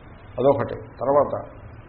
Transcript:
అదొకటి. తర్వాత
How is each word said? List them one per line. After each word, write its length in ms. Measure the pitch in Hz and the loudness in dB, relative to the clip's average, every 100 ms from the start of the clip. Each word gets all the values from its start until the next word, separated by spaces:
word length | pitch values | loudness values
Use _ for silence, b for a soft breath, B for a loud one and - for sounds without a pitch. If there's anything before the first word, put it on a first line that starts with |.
| - - - - | -18 -20 -12 2
అదొకటి. 360 | 127 135 117 - - - | 4 4 0 -6 -10 -4
తర్వాత 340 | 120 143 135 104 - - - - | 2 4 4 0 -8 -14 -16 -18